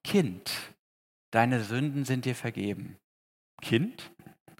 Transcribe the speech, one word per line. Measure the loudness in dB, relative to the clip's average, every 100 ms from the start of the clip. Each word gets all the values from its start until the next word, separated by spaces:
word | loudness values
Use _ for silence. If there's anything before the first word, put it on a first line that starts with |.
„Kind, | 2 2 2 -2 -8 -8 -10 -18 _ _ _ _ _
deine | 4 4 4
Sünden | 0 -2 0 -2
sind | 0 0 0
dir | -2
vergeben.“ | -4 -2 -4 -4 -8 -14 _ _ _ _ _ -14
Kind? | 2 2 2 -4 -18 -20 -20 -20 -20